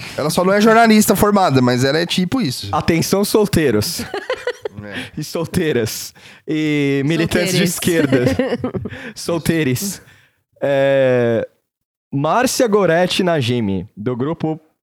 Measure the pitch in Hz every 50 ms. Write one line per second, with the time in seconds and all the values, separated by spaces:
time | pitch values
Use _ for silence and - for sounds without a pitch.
0 | - - - - 127 151 - - 180 185 196 208 208 233 220 226 233 226 220 214
1 | 214 - 208 185 - 208 202 202 190 170 135 131 127 123 123 123 127 135 139 160
2 | 175 170 - - 185 175 - 269 233 143 120 - - - - 151 - - 170 165
3 | 151 - - 196 208 - - 226 208 - - 180 160 135 110 107 107 - - -
4 | 226 - - 403 392 - 508 - - - 466 - - - 190 208 202 208 196 -
5 | - - - - 151 - - 175 165 156 - 180 185 156 147 120 113 113 - -
6 | - - - - - - - - _ - 156 156 156 151 151 147 143 139 139 139
7 | 135 143 165 156 165 170 - 180 175 165 180 180 180 180 170 - - 190 175 160
8 | 151 139 185 269 247 262 269 - 254 254 - 240 240 254 - - - - - -
9 | 262 247 220 - - - 170 165 156 - 170 165 156 127 127 120 - 202 180 -
10 | - - - _ _ _ _ _ _ _ _ _ - 139 143 139 139 139 139 135
11 | 135 127 127 123 120 117 117 110 98 - - _ _ _ _ _ _ _ _ _
12 | _ _ - 139 139 156 170 226 254 262 - - 262 233 196 214 196 170 160 170
13 | 180 180 - - 202 175 170 156 127 110 123 123 113 98 98 95 90 110 _ -
14 | 104 120 127 117 127 147 165 - - 160 160 156 - _ _ _